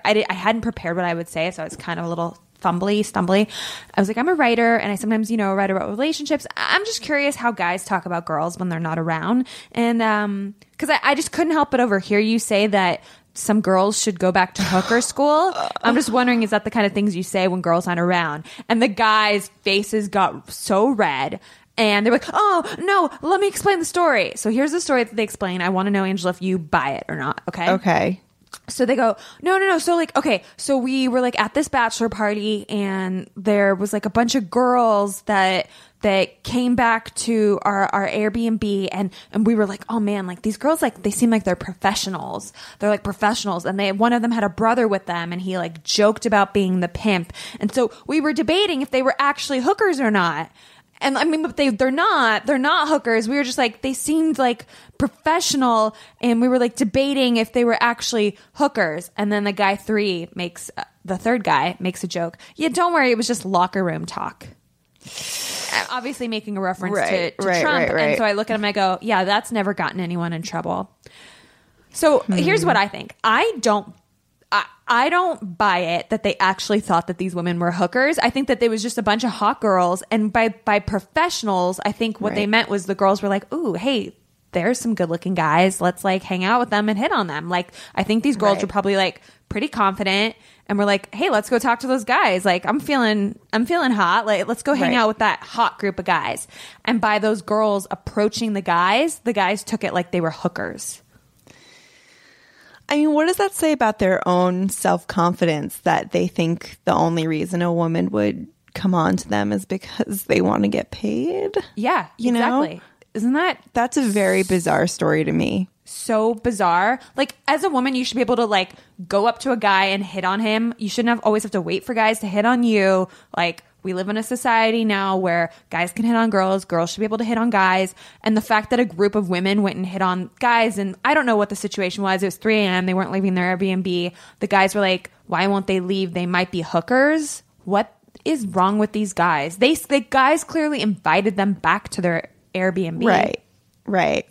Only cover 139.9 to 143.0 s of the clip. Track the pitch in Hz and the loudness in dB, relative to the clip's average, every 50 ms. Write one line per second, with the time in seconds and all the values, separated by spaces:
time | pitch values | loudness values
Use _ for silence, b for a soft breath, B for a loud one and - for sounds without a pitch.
139.9 | 277 277 220 - - 262 262 277 320 320 - - - 330 302 302 294 - - 214 | 0 0 0 0 2 4 4 4 4 2 0 -4 -2 -2 -2 0 -2 -2 -2 -2
140.9 | 185 - - 160 160 196 196 214 180 202 196 202 185 - - 160 180 208 - - | -2 -2 0 2 2 2 2 0 0 0 0 0 -2 0 0 0 0 0 -2 -6
141.9 | - - 180 175 165 165 - - _ _ _ _ - 185 185 185 170 190 180 165 | -6 -2 -2 0 0 -2 -4 -8 _ _ _ _ -4 -2 -2 0 0 -2 -2 -4
142.9 | 165 156 | -2 0